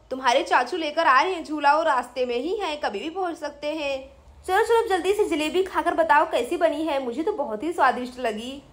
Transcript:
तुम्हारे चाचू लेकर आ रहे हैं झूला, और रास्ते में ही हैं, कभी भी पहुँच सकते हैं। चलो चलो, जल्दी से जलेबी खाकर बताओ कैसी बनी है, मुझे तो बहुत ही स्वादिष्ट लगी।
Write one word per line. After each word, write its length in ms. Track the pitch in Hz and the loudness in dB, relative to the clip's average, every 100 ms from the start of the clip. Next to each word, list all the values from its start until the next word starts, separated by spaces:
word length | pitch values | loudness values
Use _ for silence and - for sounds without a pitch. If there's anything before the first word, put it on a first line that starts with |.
| - | -12
तुम्हारे 320 | 262 262 254 | -4 2 2
चाचू 340 | 339 370 - 359 | 4 2 2 -4
लेकर 300 | 311 311 320 | -4 0 4
आ 140 | 254 | 6
रहे 120 | 349 | 4
हैं 100 | 349 | -2
झूला, 300 | 269 302 285 | -6 0 2
और 120 | 302 320 | 4 2
रास्ते 400 | 262 247 262 247 | 0 -2 -4 -2
में 120 | 240 | -2
ही 180 | 302 427 | -2 -4
हैं, 240 | 370 294 | -4 -4
कभी 200 | - 208 | -4 -4
भी 100 | 285 | -8
पहुँच 280 | 359 359 311 | -6 -6 -6
सकते 300 | 294 285 294 | -10 -8 -6
हैं। 300 | 311 285 269 262 - - - - | -4 -4 -6 -10 -20 -20 -16 0
चलो 160 | 381 | 2
चलो, 240 | 453 466 453 | 4 2 2
जल्दी 260 | 370 330 | 0 2
से 120 | 415 349 | 2 2
जलेबी 380 | 311 302 359 | 0 0 0
खाकर 300 | 381 349 339 | 0 0 0
बताओ 380 | 349 320 285 330 | 2 4 4 4
कैसी 260 | 294 240 339 | 0 -2 0
बनी 260 | 330 294 | 0 0
है, 200 | 320 277 | -2 -2
मुझे 200 | 254 233 | -4 -4
तो 100 | 330 | -4
बहुत 300 | 415 254 214 | -2 -4 -4
ही 100 | 311 | -6
स्वादिष्ट 460 | 349 269 240 247 247 | 2 2 2 -4 -6
लगी। 420 | 240 214 240 277 - | -6 -4 -10 -14 -18